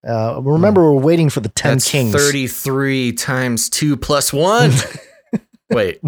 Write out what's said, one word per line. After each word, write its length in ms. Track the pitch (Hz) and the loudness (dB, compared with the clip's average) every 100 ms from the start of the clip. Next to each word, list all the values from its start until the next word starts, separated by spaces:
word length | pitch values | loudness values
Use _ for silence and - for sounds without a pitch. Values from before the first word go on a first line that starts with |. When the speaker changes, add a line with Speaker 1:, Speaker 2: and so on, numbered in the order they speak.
| 147 | -4
Speaker 1:
Uh, 340 | 117 113 117 | -4 -2 -4
remember, 400 | 135 156 196 196 | -2 2 4 4
Speaker 2:
Hmm. 140 | 160 139 | 4 4
Speaker 1:
we're 60 | |
waiting 280 | 143 170 156 | 4 2 2
for 100 | 135 | 0
the 80 | 107 | -4
ten 240 | - 147 135 | -2 0 0
Speaker 2:
That's 140 | - | 0
Speaker 1:
kings. 220 | 147 120 | -2 0
Speaker 2:
thirty-three 1000 | 123 143 139 127 - 139 131 135 135 123 | 2 0 0 -4 -6 -4 -2 -2 -2 -2
times 580 | 117 - 131 127 117 - | -4 -4 -4 -2 -2 -4
two 260 | - 151 139 | -2 0 -2
plus 340 | - 143 - | 0 -2 0
one. 420 | 139 175 226 240 131 | 0 0 4 4 2
Speaker 1:
<laughs> 60 | - - - _ _ - _ _ _ | -2 -12 -20 _ _ -10 _ _ _
Speaker 2:
Wait, 280 | 117 95 - | -2 -2 -2